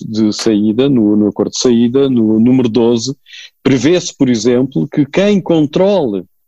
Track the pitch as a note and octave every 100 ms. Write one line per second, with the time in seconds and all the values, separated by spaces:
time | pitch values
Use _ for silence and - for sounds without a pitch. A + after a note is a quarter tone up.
0 | - A2 G#2+ G2+ A2+ G#2 G#2+ G#2+ C#3 B2+
1 | G#2 G#2+ G#2 - G2+ - C3 A#2 A#2+ C3
2 | C#3 B2 G#2+ A2 A#2+ C3 B2 A#2 A#2 A#2+
3 | A#2+ C#3+ _ - - _ D3 C3 C3 F3+
4 | E3+ - B2+ A#2 A2+ B2 C3+ D#3+ D3+ -
5 | C3+ - G3+ G3+ - E3 D3 F3 F#3+ G3+
6 | C3 G2 F2 _